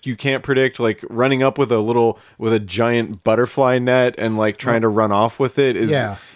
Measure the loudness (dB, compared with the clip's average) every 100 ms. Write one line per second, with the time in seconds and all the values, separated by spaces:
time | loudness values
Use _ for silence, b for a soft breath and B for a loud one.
0 | -10 -6 -4 -4 0 0 0 0 -2 -2
1 | -6 -2 0 2 0 0 0 0 2 2
2 | 2 0 B B -2 -2 -2 -2 0 0
3 | -2 -4 0 0 0 2 2 2 2 2
4 | 2 0 -4 0 -2 -2 -2 0 2 2
5 | 2 2 0 0 -4 0 0 0 0 0
6 | -2 -8 B